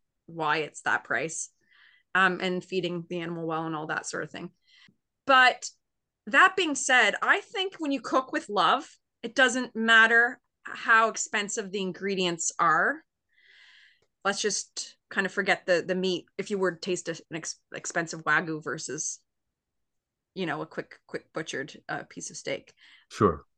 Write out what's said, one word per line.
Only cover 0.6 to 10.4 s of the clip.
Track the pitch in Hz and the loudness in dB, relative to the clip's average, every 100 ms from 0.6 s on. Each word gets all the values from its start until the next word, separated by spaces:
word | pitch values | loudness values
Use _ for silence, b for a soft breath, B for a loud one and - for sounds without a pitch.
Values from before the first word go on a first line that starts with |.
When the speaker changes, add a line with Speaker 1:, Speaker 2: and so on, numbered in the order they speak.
| 147 - | -2 -6
Speaker 1:
that | - 117 | -2 -2
price, | - 117 160 - - _ b b b b _ | -2 -4 -4 -8 -12 _ b b b b _
um, | 180 190 180 | 2 2 2
and | 185 180 | -2 -4
feeding | - 185 175 175 165 | -4 -4 -2 -4 -6
the | 175 | -8
animal | 170 170 165 | -6 -6 -4
well | 160 160 | -4 -4
and | |
all | 156 156 | -6 -6
that | 151 - | -6 -6
sort | - | -8
of | 156 | -8
thing. | - 180 - b b b _ _ _ - | -10 -14 -16 b b b _ _ _ 2
But | 262 254 - - - _ _ _ _ - | 6 6 2 -6 -16 _ _ _ _ 0
that | 262 370 381 | 6 6 4
being | 339 | -2
said, | 277 - 254 208 - | -2 2 4 4 2
I | 233 339 | 0 0
think | - 427 381 - | 0 -6 -6 -4
when | 311 | -4
you | 277 | -4
cook | - 285 262 | 0 -2 0
with | 311 - | -4 -2
love, | 202 175 254 330 - _ _ | 2 4 2 -2 -18 _ _
it | 233 | -6
doesn't | 240 254 247 240 | 4 4 4 -4
matter | 226 226 226 226 233 240 262 | -2 6 8 8 6 4 0